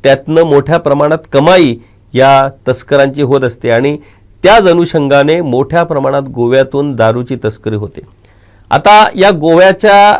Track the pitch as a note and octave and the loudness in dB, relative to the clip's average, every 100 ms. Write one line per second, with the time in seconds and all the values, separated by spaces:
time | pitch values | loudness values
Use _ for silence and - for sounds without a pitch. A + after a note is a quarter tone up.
0 | C#3 C#3 D3 D#3+ E3 C#3+ C#3 E3 D#3 C#3 | 0 -2 -2 -2 2 0 0 -4 -2 -2
1 | D3 D#3+ - C#3 D#3 F#3+ D3+ A#2 _ _ | -2 -4 -2 0 2 2 0 -4 _ _
2 | _ B2+ C3+ C3+ C3+ - - B2+ - C#3+ | _ 0 2 2 0 -6 -6 -6 -2 0
3 | C#3 C#3 C3 C3+ B2+ A#2+ B2 A#2 C#3 D3 | 0 -2 -2 -2 -2 -6 -2 -2 -2 -6
4 | _ _ _ _ F3+ A3+ F#3+ E3+ E3+ D#3+ | _ _ _ _ 2 4 4 0 0 -2
5 | C#3 C#3 C#3+ E3+ D#3 B2 C#3 E3 E3+ D3 | 0 0 2 -2 -2 -4 -2 -4 -2 -4
6 | C3+ C#3+ C3+ A#2+ A#2+ C3 C3 C#3 C#3+ A#2+ | -2 -4 -6 -6 0 0 0 -4 -6 -2
7 | A2 A#2 B2 C3 A2 - A2 G#2+ G#2 - | -2 -2 -8 -8 -8 -8 -8 -8 -10 -16
8 | - _ _ _ _ _ _ - G3+ G#3 | -20 _ _ _ _ _ _ -2 4 4
9 | G#3 - G3 F3 D#3 E3 F#3+ F#3 G#3+ G3+ | 2 2 0 0 0 4 4 2 2 4
10 | G#3 G#3 | 4 0